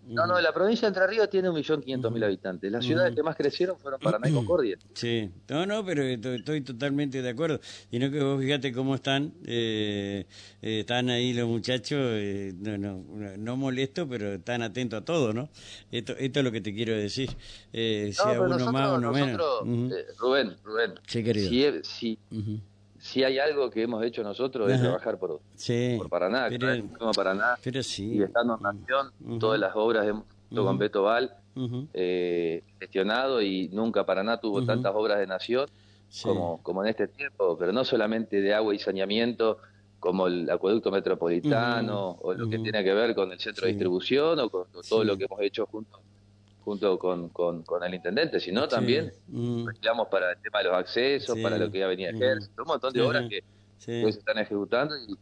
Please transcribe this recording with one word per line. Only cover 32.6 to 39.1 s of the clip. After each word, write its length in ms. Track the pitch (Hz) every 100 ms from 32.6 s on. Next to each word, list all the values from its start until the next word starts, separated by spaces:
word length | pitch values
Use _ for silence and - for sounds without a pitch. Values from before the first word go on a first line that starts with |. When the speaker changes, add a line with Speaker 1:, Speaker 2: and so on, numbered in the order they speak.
| - _
Speaker 1:
gestionado 640 | 92 98 95 113 135 127
y 260 | 101 95 87
nunca 320 | 98 113 104 95
Paraná 320 | 95 101 117
tuvo 160 | 113 98
Speaker 2:
Ujú. 80 | 117
Speaker 1:
tantas 280 | 113 123
obras 240 | 104 107 104
de 80 | 95
Nación 420 | 92 - 120 143 _ - - _
Speaker 2:
Sí. 140 | - -
Speaker 1:
como, 340 | 92 87 82
como 200 | - 92
en 60 | 104
este 180 | 113 98
tiempo, 500 | - 143 _ 95 82
pero 140 | 87
no 100 | 107
solamente 560 | 131 123 107 113 110 101
de 140 | 98
agua 200 | 107 110
y 40 | 104
saneamiento, 800 | - 95 95